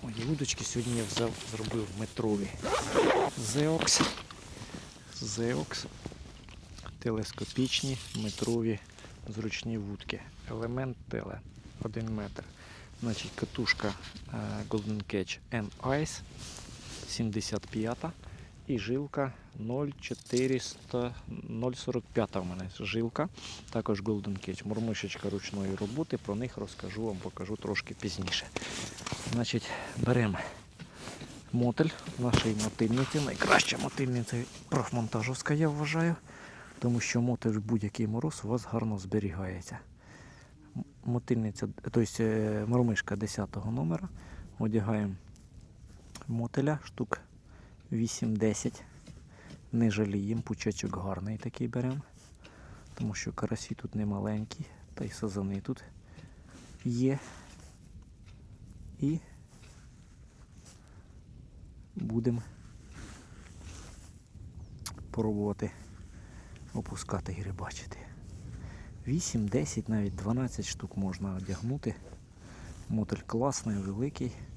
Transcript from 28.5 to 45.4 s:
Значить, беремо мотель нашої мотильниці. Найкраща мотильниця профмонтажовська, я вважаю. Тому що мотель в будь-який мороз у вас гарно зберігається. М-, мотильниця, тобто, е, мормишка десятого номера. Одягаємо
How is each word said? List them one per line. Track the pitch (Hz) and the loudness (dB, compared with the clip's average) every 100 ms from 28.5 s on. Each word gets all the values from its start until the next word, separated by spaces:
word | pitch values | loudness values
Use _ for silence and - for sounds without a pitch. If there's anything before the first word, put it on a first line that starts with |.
| - - - - - - - - | -6 -6 -4 -6 -6 -6 -4 0
Значить, | 117 117 120 - - - - | 2 4 2 0 -4 -4 0
беремо | 120 123 113 87 - - - - - - - - - - - | 6 8 8 4 -2 -8 -16 -16 -16 -12 -12 -10 -12 -12 0
мотель | 123 120 117 160 - - - | 4 6 6 4 4 -8 -2
нашої | 123 117 113 107 | 4 6 6 4
мотильниці. | 107 - 113 120 131 156 | 2 4 4 6 4 4
Найкраща | 139 127 - - - 127 | 2 2 8 8 8 2
мотильниця | 143 - 131 123 113 120 123 - - | 0 2 2 2 2 0 -2 -8 2
профмонтажовська, | 135 117 123 110 113 110 127 - | 2 4 2 2 2 2 0 2
я | 147 160 | 4 4
вважаю. | 147 151 160 165 165 - - - - - - | 4 2 4 4 4 -2 -16 -14 -14 -16 0
Тому | 120 120 | 4 4
що | - 120 | 4 4
мотель | 120 117 113 | 4 4 4
в | 107 | 2
будь-який | 107 117 101 - 110 | 4 2 2 2 2
мороз | 113 156 - | 2 0 -2
у | 107 | 0
вас | 120 - | 0 2
гарно | 113 110 104 | 2 2 0
зберігається. | 95 107 101 85 92 92 - 117 - - - - - - - - - - | 2 2 2 0 -2 -4 -6 -10 -12 -20 -20 -18 -18 -18 -20 -20 -10 -8
М-, | - - - | -8 -6 0
мотильниця, | 120 - 120 110 - 104 - | 0 4 4 4 0 -4 -2
тобто, | - - 110 - | 2 6 6 6
е, | 113 110 107 107 107 | 4 6 4 2 4
мормишка | 123 120 104 - 101 | 6 6 6 2 0
десятого | 104 - 98 - 107 | 0 0 0 0 0
номера. | 117 156 165 185 - - - - - | 2 2 2 0 -8 -12 -12 -14 0
Одягаємо | 113 110 104 110 104 95 - - | 4 4 4 4 2 0 -8 -18